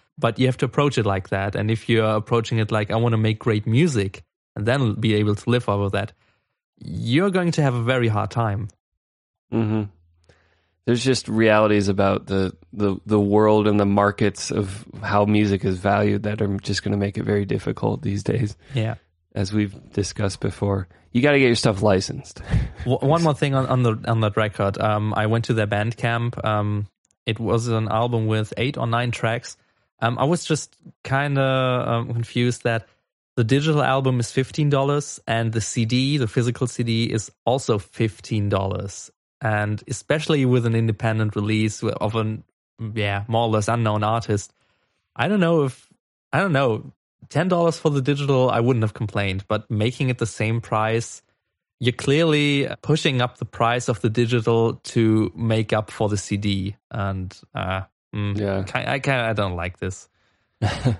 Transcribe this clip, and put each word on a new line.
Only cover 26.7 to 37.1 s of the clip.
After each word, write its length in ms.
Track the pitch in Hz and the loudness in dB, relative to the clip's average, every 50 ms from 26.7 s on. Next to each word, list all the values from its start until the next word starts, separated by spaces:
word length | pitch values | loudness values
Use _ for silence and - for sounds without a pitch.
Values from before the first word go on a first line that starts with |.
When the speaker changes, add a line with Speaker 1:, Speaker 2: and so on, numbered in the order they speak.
| 104 104 101 - _ _ _ _ _ _ _ | -2 -4 -4 -8 _ _ _ _ _ _ _
Speaker 1:
it 120 | 117 110 - | -6 -4 -2
was 300 | 113 95 113 113 117 120 | -2 0 0 0 0 0
an 200 | 113 110 110 104 | -2 -2 0 0
album 380 | 110 110 120 123 120 110 110 | 0 0 0 0 0 0 0
with 260 | 110 110 110 110 - - | 0 0 0 -2 -4 -4
eight 200 | - 120 139 - | -4 -4 -4 -2
or 100 | 127 117 117 | -4 -2 -2
nine 240 | 117 117 123 123 | 0 0 0 -2
tracks. 440 | 113 - - 113 113 120 - - - - _ _ _ _ _ _ _ _ | -4 -2 -2 -2 -2 -4 -6 -12 -20 -20 _ _ _ _ _ _ _ _
Um, 180 | 113 117 123 - | -2 -2 0 0
I 60 | 131 | 0
was 200 | 147 175 165 - | 0 0 -2 0
just 320 | - 156 - - - _ _ _ - - _ - | -2 -2 -2 -2 -10 _ _ _ -20 -20 _ -6
kinda, 800 | - 135 139 143 143 139 139 135 131 131 131 131 127 123 123 - | -2 -2 0 0 0 2 2 2 2 2 2 2 0 0 0 0
um, 260 | - 117 117 117 117 | -2 -2 -2 -2 -2
confused 520 | 117 117 113 - - 123 120 123 120 - - | -4 -4 -4 -2 0 0 0 0 0 0 -2
that 240 | 120 117 113 - _ _ _ _ _ _ _ _ _ _ | -2 -2 -2 -4 _ _ _ _ _ _ _ _ _ _
the 80 | 127 113 | 0 2
digital 380 | 110 135 143 147 160 151 147 127 | 4 2 2 4 2 2 2 2
album 340 | 131 131 135 135 131 127 120 | 2 2 2 2 2 0 0
is 140 | 117 - | -2 0
fifteen 360 | - 135 131 - - - 151 147 | -2 -2 -2 -2 -2 0 2 2
dollars 520 | 143 135 135 143 143 151 147 - - - - - | 2 2 2 2 0 0 -2 -6 -12 -10 -4 -2
and 240 | 113 113 113 113 | 0 0 0 0
the 80 | 113 113 | -2 -2
C 240 | 104 - - 123 113 | -4 -2 -2 -2 0
D, 340 | 110 123 127 131 139 151 143 | 2 2 0 2 2 0 0
the 80 | 123 | 0
physical 400 | 104 - 127 117 123 117 - 131 | 0 0 0 0 0 -2 -2 -4
C 160 | 120 - - | -4 -4 -4
D, 220 | 117 117 113 113 117 | -2 0 0 0 0
is 260 | - | 0